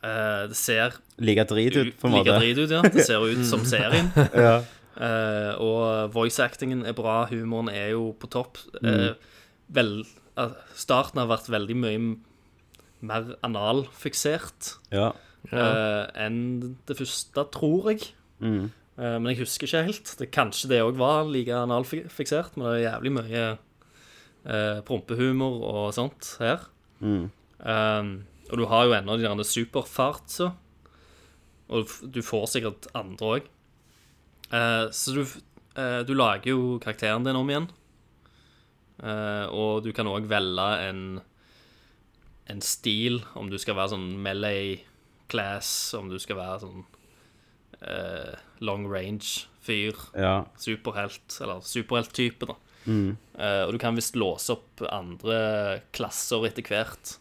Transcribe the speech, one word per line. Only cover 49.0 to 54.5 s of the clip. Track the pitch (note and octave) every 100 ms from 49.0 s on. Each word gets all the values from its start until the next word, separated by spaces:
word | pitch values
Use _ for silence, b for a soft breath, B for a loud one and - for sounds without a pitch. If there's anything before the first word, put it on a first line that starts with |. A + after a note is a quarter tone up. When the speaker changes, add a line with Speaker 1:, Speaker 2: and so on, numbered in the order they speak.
| F#2 G#2 - - - _
Speaker 1:
fyr, | - G#2+ G#2 G#2+ -
Speaker 2:
Ja. | - F#2+ F#2+ - -
Speaker 1:
superhelt, | - G#2+ - G#2 G2+ - _ -
eller | A#2 F#2
superhelt-type, | - B2 A2 A#2+ A#2+ - A#2+ - A#2+
da. | - _ b -
Speaker 2:
Mm. | G#2+ G2 G#2+ _ -
Speaker 1:
Eh, | G#2 G2
og | F#2
du | A#2
kan | A#2+ A#2
visst | A2
låse | B2 G2 E2 -